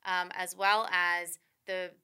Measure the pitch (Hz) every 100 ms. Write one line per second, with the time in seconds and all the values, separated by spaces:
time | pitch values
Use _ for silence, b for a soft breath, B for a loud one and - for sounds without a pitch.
0 | 190 180 180 - 180 185 196 214 226 180
1 | 175 175 175 - _ _ - 185 180 -